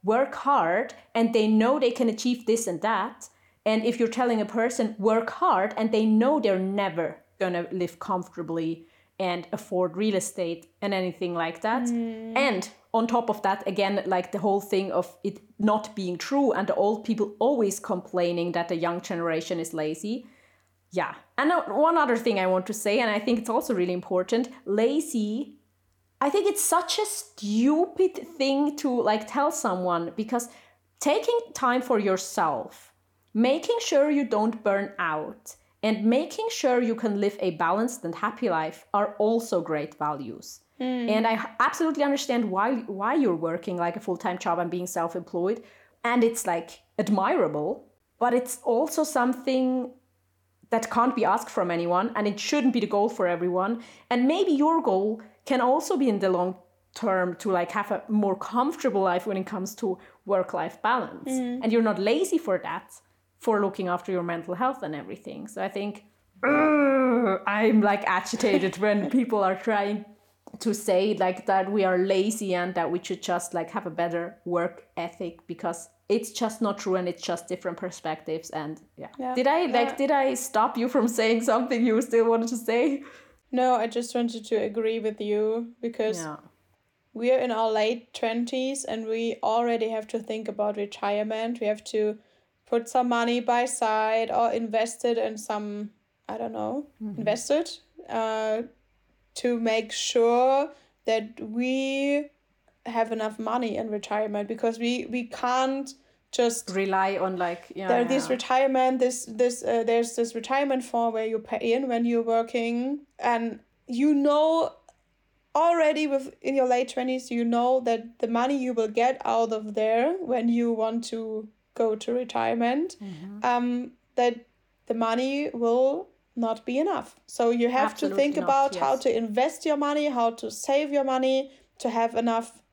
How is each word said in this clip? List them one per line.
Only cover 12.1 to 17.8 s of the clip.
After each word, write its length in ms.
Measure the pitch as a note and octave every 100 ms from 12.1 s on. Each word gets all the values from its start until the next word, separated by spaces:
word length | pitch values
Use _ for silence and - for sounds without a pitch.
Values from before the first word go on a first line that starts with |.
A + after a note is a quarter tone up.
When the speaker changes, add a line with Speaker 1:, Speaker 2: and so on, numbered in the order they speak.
| A3 A3+ A#3
Speaker 1:
And 320 | C#4 G3 - - _
on 140 | A3+ A#3
top 240 | A#3+ A#3
of 120 | -
that, 200 | G3 G3
again, 380 | - F#3+ G3 G3+ -
like, 260 | F#3 F3+
the 60 | G3+ G#3
whole 140 | G3
thing 300 | G3+ F#3+ F#3+
of 260 | - F#3 -
it 160 | G#3 G3 _ _
not 340 | G#3+ G#3+ G#3+
being 220 | - F#3 F3
true 320 | - C#4 C#4
and 140 | - G3+
the 80 |
old 300 | - G3+ A3+
people 320 | A3+ A3 G#3 -
always 400 | A#3 C#4+ G#3
complaining 760 | G3